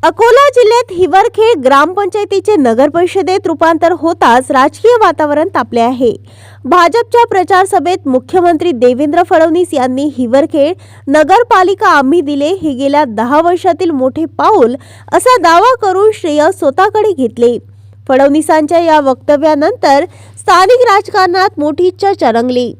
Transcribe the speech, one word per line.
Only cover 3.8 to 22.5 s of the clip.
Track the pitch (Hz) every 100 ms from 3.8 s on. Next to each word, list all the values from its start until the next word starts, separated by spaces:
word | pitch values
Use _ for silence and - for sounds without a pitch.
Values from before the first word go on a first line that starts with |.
| 339
होताच | 349 320 339 311 240 262
राजकीय | 277 277 - 440 480
वातावरण | 427 302 302 294 349
तापले | 339 240 233
आहे. | 233 254 247 - - - - - 262
भाजपच्या | 359 339 440 466 480 466
प्रचार | 403 359 370 381
सभेत | 392 302 370 -
मुख्यमंत्री | 254 254 370 349 320 349
देवेंद्र | 262 247 247 294 339
फडणवीस | 349 339 320 330 359
यांनी | 302 254 254 294 254
"हिवरखेड | 247 262 294 320 285 370 - - -
नगरपालिका | 294 302 381 480 392 370 392 415
आम्ही | 311 269 339
दिले, | 285 285 294
हे | 392 311
गेल्या | 247 277 285 294
दहा | 214 233 294
वर्षातील | 330 359 381 339 370
मोठे | 285 262 277 320
पाऊल" | - 311 415 240 254 - - -
असा | 339 480 494
दावा | 339 339 440 508
करून | 415 370 427
श्रेय | 427 339 294 302 381
स्वतःकडे | 302 269 392 415 427
घेतले. | 330 247 220 240 240 - - - - -
फडणवीसांच्या | 269 277 285 302 311 294 339
या | 339 311
वक्तव्यानंतर | 277 254 - 294 311 302 302 480 330 277 339 - - -
स्थानिक | - 349 381 494 494
राजकारणात | 392 392 403 370 359 381 349
मोठी | 294 294 359 359
चर्चा | 392 392 277
रंगली. | 226 247